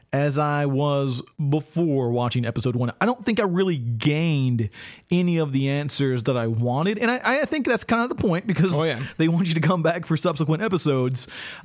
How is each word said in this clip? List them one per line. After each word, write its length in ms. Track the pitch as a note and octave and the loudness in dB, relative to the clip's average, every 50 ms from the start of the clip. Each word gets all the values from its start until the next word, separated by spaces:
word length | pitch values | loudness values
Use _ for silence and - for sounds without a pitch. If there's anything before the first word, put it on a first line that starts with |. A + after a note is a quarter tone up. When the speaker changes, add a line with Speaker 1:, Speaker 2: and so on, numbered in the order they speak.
| _ - - | _ -4 -2
Speaker 1:
as 240 | C#3 C#3+ D3 C3 | 0 0 0 0
I 280 | D3 D3+ D3 D3 D3 D3 | 0 0 0 0 0 0
was 560 | C#3 C3+ C3+ D3 D3 C#3+ C#3 C#3 C3+ B2 A#2+ - - _ - D3+ C#3 | 0 0 0 0 2 0 0 0 0 -2 -4 -8 -10 _ -4 0 0
before 600 | D3 D#3 D3+ - - E3 E3+ D#3+ C#3 C3+ B2+ A#2 | 0 0 -2 -2 -2 0 0 2 2 2 2 2
watching 320 | A#2+ A#2+ A#2+ A#2+ - B2+ A#2 | 0 0 0 0 0 0 -2
episode 320 | A2+ - - A2 B2+ A#2 | 0 -2 -2 -2 0 0
one. 160 | A#2+ B2 A#2+ - - | 0 -2 -2 -2 0
I 60 | F3+ | 0
don't 200 | A3+ B3+ - G3+ | 0 0 -2 -2
think 140 | B3+ A3 G#3 | -2 0 2
I 40 | G#3+ | 2
really 340 | F#3+ F3 F3+ F#3+ F#3+ E3+ | 2 2 2 2 2 0
gained 920 | C3+ A#2+ A#2 A#2 A2 - D3 D3 D#3 E3+ E3+ D3+ C#3 C3 B2+ B2 A2+ A2 G2+ - - - - - - - - | -2 -2 -2 -2 0 0 0 2 2 2 2 2 2 2 2 2 0 0 -2 -4 -10 -20 -20 -20 -16 -6 -2
any 280 | F3 F3+ F3+ F3 E3+ | 0 2 2 2 2
of 160 | E3 D#3 C#3+ C3+ | 0 0 0 0
the 160 | C3+ C3+ C3+ | 0 0 0
answers 540 | C#3 C#3+ D3 C#3 - - C#3 C3+ B2+ B2 G#2+ | 0 -2 -2 -4 -2 0 0 0 0 0 0
that 120 | C#3 B2+ | 0 0
I 120 | B2 A#2 | 0 0
wanted. 500 | A2+ A2+ A2 A#2 B2 B2 C#3 E3 G3+ A3 | 0 0 0 0 0 0 0 0 0 0
And 120 | G#3+ A#3+ A3+ | 0 0 0
I, 120 | B3 B3+ - | 0 0 0
I 220 | - B3+ D4 D4+ | 0 0 0 0
think 200 | - D#4+ D#4 A#3+ | -2 -2 -2 0
that's 200 | C4+ A#3+ G#3 - | 0 0 0 0
kind 180 | - A3+ A#3 A#3 | 0 0 0 0
of 60 | B3+ | -2
the 60 | E4 | -4
point 300 | - - G#3+ E3 F3 - | -2 0 0 0 0 0
because 320 | G#3+ F3 C#3+ F3 F#3+ E3 | -2 0 2 2 2 2
Speaker 2:
Oh, 60 | D3 D#3+ | 2 0
yeah. 180 | D#3+ C3 A2+ C3+ - - | 0 -2 -4 -6 -8 -2
Speaker 1:
they 140 | - D#3+ E3 | 0 2 2
want 180 | E3 E3+ G3 | 2 2 0
you 60 | E3+ D#3+ | 0 0
to 80 | E3 | 0
come 220 | D3 D#3 F#3 E3+ D#3 | 2 2 2 2 2
back 220 | D#3+ E3+ F3 E3 | 0 0 0 -2
for 120 | - E3 | -2 -2
subsequent 460 | D3+ - F3+ E3 C#3 D#3+ C#3 D#3+ D#3 G#3+ | 0 0 0 0 0 0 0 0 0 0
episodes. 640 | A3 F#3 F3 - D3+ C#3 C3 B2+ B2+ C3 B2 - - - - - - - - - | 0 0 0 2 2 2 2 0 0 -2 -4 -6 -8 -10 -14 -14 -14 -14 -12 -4